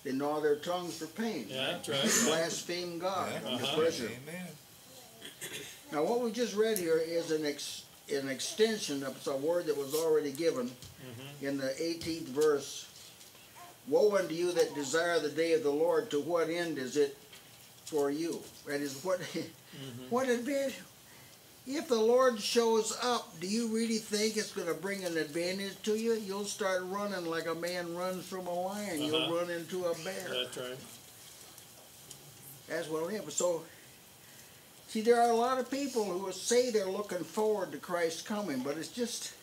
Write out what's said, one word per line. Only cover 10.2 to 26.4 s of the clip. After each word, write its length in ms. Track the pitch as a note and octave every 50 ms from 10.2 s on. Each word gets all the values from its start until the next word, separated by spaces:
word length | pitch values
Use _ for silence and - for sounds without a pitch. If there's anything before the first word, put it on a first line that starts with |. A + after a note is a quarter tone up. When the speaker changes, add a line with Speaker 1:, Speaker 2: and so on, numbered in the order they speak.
| C#3+ C#3+
Speaker 1:
given 380 | C3+ C3+ E3 E3 C#3+ B2+ B2 B2
Speaker 2:
Mm-hmm. 760 | - - - - - - C3+ B2+ A#2+ A2+ C3 C#3+ C#3+ - C#3
Speaker 1:
in 120 | C#3 C#3 C#3
the 240 | C3 C3 C3+ -
eighteenth 460 | D#3+ E3 E3 E3 - E3+ E3 - C3+ C3
verse. 560 | B2+ C#3+ D#3 D#3 D3 C#3 C3+ - - - - - - - - - - - - - - - - - - - - - - - - -
"Woe 280 | C#3 E3 G3 G#3 G3+ G3
unto 160 | F3+ D#3+ D#3
you 160 | E3 F3 F3+
that 220 | F3 E3 D#3+ C#3 C#3+
desire 440 | C#3+ C#3+ C3+ D3 E3 E3 F3 E3+ E3
the 100 | D3+ D3
day 240 | C#3 D3 E3 E3 E3
of 100 | D3+ C3
the 80 | C#3+
Lord! 380 | C#3+ D3 D#3+ F3 E3 D#3 D#3 -
To 80 | - D3
what 300 | C#3 D#3 E3+ E3+ D#3+ D#3
end 280 | E3 F3 F3 E3+ D#3 C3+
is 200 | B2+ B2 A#2 D3
it 200 | C#3+ C#3 - - - - - - - - - - - - - - -
for 260 | - D#3+ D3 C#3+ C#3+
you?" 320 | C#3+ D3+ E3 E3 C#3+ G#2+ - - - - - -
That 140 | D3 C#3+
is, 220 | D3 C#3+ C3 C3+ -
what, 160 | F#3 F#3 F3+
<laughs> 120 | D#3+ - - E3+ D3 - - - - -
Speaker 2:
Mm-hmm. 380 | - C#3+ C3+ C3+ A#2+ A#2+ B2+ B2+
Speaker 1:
what 180 | A#3 B3 C4 C4
advantage? 460 | A#3+ A#3 B3 B3 C#4+ C#4 C#4 C4+ - - - - - - - - - - - - - - - - - - - -
If 200 | C4+ D4+ - -
the 120 | B3+ A3+
Lord 420 | A3 A3 A#3+ B3 C4 B3+ A#3+ G#3
shows 500 | G3 - - A#3+ A#3 A3+ A3+ A3 G#3+ - - - A#3
up, 360 | B3 A#3+ A3+ - - F3+ D#3+
do 80 | E3+ F#3
you 200 | G#3 A3+ A#3+ A3+
really 320 | A3 A3 A3+ A3+ A3+ G#3+
think 360 | G#3+ - G#3 G#3 G#3+ A3 G#3+
it's 160 | A3 G3+ -
gonna 220 | - G3+ F3+ E3+ D#3+
bring 300 | D3+ D#3+ G3 G3 G3 F#3
an 100 | F3 E3 D#3+
advantage 580 | D3+ C#3+ C#3+ E3+ E3+ F3 F#3 G3 G3 G3 F#3+ - -
to 120 | G#3+ G#3+
you? 180 | A3 A3+ A3+ A3+
You'll 300 | G#3+ G#3+ F#3+ F#3+ G3+